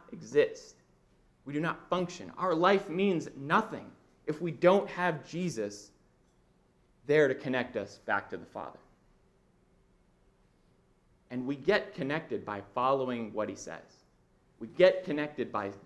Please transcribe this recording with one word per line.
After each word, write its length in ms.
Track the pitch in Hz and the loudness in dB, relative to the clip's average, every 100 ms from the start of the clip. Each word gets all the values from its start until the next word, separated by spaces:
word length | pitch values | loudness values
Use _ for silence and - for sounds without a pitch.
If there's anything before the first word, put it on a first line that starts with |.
| - | -16
exist. 640 | - 110 139 - - - - _ _ _ _ _ _ | -16 0 4 4 0 -18 -20 _ _ _ _ _ _
We 80 | - | -8
do 80 | 147 | -4
not 280 | 165 - - | -2 -4 -4
function. 420 | 180 180 - 190 - | -4 -2 -8 -14 -4
Our 160 | 185 | 0
life 340 | 160 180 196 190 | 2 4 4 0
means 400 | 165 202 170 - 135 | 0 2 2 -2 -10
nothing 540 | 139 190 214 131 - - _ _ - | 0 0 0 -10 -14 -20 _ _ -8
if 140 | 151 | -4
we 120 | 170 | -6
don't 360 | 131 175 196 196 | 4 6 6 4
have 360 | - 180 156 - | -2 -2 -2 -6
Jesus 640 | 165 180 110 104 104 - _ _ _ _ _ _ _ _ _ _ _ | -4 -4 -4 -6 -6 -18 _ _ _ _ _ _ _ _ _ _ _
there 220 | - 151 143 | 2 6 6
to 80 | |
connect 420 | 131 131 127 117 110 | 2 -2 -2 -2 -4
us 220 | 98 - - | -6 -10 -2
back 240 | 101 - | -2 -2
to 60 | 92 | -12
the 100 | 82 | -10
Father. 320 | - 76 - - _ _ _ _ _ _ _ _ _ _ _ _ _ _ _ _ _ _ _ _ _ _ _ _ | -12 -12 -14 -20 _ _ _ _ _ _ _ _ _ _ _ _ _ _ _ _ _ _ _ _ _ _ _ _
And 160 | 123 127 | -6 -4
we 80 | 143 | -2
get 400 | 160 202 - - | 2 2 0 -6
connected 480 | 131 156 - 107 | -4 -4 -4 -6
by 160 | - 104 98 | -6 -8 -6
following 580 | - 127 139 127 120 110 | 0 2 2 0 -4 -4
what 160 | 104 104 | -4 -4
he 80 | 95 | -6
says. 480 | - 80 - - _ _ _ _ _ _ | -12 -14 -16 -20 _ _ _ _ _ _
We 80 | 113 | -14
get 360 | - 185 185 | 6 6 6
connected 460 | - 147 147 - 117 | -2 -4 -4 -4 -4
by 220 | 107 101 98 | -2 -4 -8